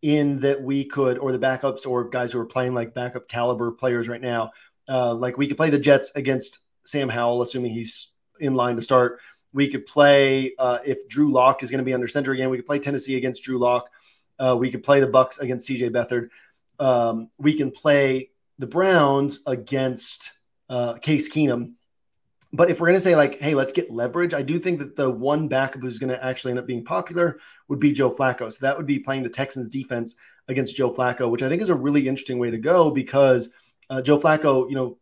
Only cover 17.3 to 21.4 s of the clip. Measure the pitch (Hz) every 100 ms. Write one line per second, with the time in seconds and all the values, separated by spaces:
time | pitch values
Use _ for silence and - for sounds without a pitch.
17.3 | - 147 151 139 - 151 143 135 131 -
18.3 | _ _ - 123 165 190 175 139 139 139
19.3 | - 143 123 107 135 131 120 - - -
20.3 | - _ _ - 123 120 117 151 147 -
21.3 | 156